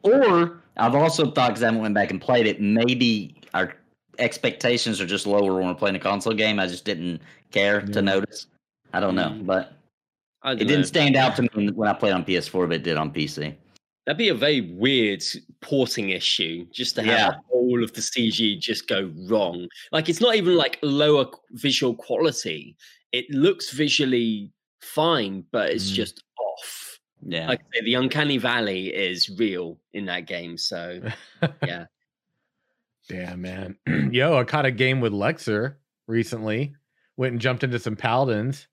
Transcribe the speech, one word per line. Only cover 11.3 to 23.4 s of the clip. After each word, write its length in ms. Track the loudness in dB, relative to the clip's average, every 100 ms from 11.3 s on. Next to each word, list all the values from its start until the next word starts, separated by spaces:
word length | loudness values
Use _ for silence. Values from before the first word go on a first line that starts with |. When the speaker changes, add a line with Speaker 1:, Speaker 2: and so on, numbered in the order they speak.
| 2
Speaker 1:
to 60 |
me 260 | 0 0 -2
when 160 | 0 0
I 40 |
played 200 | 2 2
on 120 | 0
P 120 | 0 -2
S 100 | -2
four, 180 | -2 0
but 100 | 0
it 60 |
did 120 | 0 -2
on 140 | -2
P 160 | -4 -6
C. 280 | -4 -8 -10 _ _ _ _ -4
Speaker 3:
That'd 100 | 0
be 100 | 0
a 60 |
very 260 | 2 2 0
weird 600 | -2 0 2 4 2 0 -6 -10 -14 -20
porting 500 | -2 0 0 -2 -2
issue, 540 | -2 0 0 -2 -6 -12
just 220 | -8 -6
to 80 | -2
have 320 | 2 2 2
Speaker 1:
Yeah. 40 | -2 -2
Speaker 3:
all 320 | 2 2 2
of 80 | 0
the 80 | -4
C 280 | -6 0 0
G 260 | 2 -2 -2
just 300 | -4 -6 -2
go 220 | -4 -4 -10 -2
wrong. 380 | 0 0 -4 -12 -16 -4
Like, 160 | -2 0
it's 120 | 2
not 140 | 4 4
even, 200 | 4 4
like, 220 | 2 -2
lower 440 | -2 2 6 6 4
qu-, 140 | -6 _
visual 420 | -4 0 2 0
quality. 840 | -2 -4 0 0 0 -6 -8 -10 -20 -20 _ _
It 160 | -6 -2
looks 400 | 2